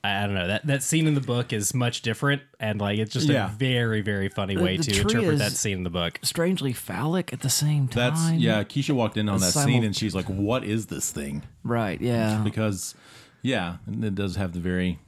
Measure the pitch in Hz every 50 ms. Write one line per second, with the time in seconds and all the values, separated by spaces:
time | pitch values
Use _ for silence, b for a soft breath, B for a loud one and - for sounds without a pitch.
0 | - 101 101 98 104 101 101 95 87 87 104 110 - 151 139 135 - - 160 160
1 | 160 156 151 139 127 110 120 123 120 - 120 107 101 - - 127 123 120 117 -
2 | - 117 110 - - 139 143 139 - _ - _ - 107 107 104 101 101 101 107
3 | 110 104 - 127 156 147 143 127 101 95 107 107 135 131 127 120 120 113 110 107
4 | 98 107 104 98 98 98 - - 98 95 98 90 90 90 - 185 160 135 101 98
5 | 101 147 226 233 220 170 151 143 104 - 131 - - 110 98 92 90 90 82 90
6 | 85 85 - - - - - 170 165 180 190 170 139 135 117 - - - 92 90
7 | 127 156 170 185 170 - - - - 131 - - 147 151 151 147 139 123 117 120
8 | 120 127 156 160 165 165 165 165 - 113 110 104 101 - - 143 135 - 147 123
9 | 113 104 - 107 107 104 101 98 92 90 90 147 143 139 120 123 113 107 98 -
10 | 110 104 85 95 90 - 95 98 101 104 120 131 - 101 107 113 104 - - 131
11 | - - - - 71 71 71 73 - - - - - 117 117 117 110 101 85 -
12 | - 120 120 117 110 107 107 107 107 104 104 110 110 107 98 92 - - B B
13 | B B B B B B B B - 127 131 107 90 85 87 - - - 107 113
14 | 113 107 95 98 101 98 87 98 98 90 82 90 85 92 90 92 92 92 85 -
15 | -